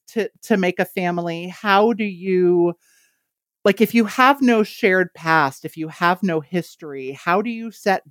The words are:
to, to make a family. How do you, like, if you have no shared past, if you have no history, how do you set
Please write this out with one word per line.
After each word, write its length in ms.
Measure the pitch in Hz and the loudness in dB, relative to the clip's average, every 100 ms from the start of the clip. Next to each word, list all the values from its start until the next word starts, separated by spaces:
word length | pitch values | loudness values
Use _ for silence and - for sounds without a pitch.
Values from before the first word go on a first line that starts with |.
| _ | _
to, 200 | 233 - _ | -6 -6 _
to 120 | - 208 | -2 0
make 220 | 180 180 | 0 -2
a 60 | |
family. 640 | 180 - 180 175 170 165 180 | -4 -4 -4 -4 -6 -6 -10
How 440 | 175 214 196 214 | -8 0 2 4
do 120 | 214 | 0
you, 680 | 214 175 190 185 180 180 175 170 _ _ _ _ _ _ _ _ | -4 -6 -2 2 4 4 2 -2 _ _ _ _ _ _ _ _
like, 160 | 202 196 | 0 2
if 140 | 220 | 2
you 120 | 233 208 | 2 0
have 360 | - 262 277 | 2 2 4
no 220 | 254 226 | 2 2
shared 500 | 208 - 208 185 180 | 0 0 0 2 0
past, 500 | - 160 160 143 - | -4 0 2 2 -4
if 120 | 156 - | -14 -12
you 100 | 156 | -12
have 380 | 151 175 180 | -2 -2 0
no 160 | 196 160 | -2 -4
history, 720 | 143 180 160 - 156 139 131 | -4 -6 -6 -12 -14 -12 -10
how 280 | 139 - 185 | -8 -2 -2
do 100 | 226 | -2
you 200 | 226 226 | -6 -12
set 320 | - 208 185 147 | -8 -2 -2 -4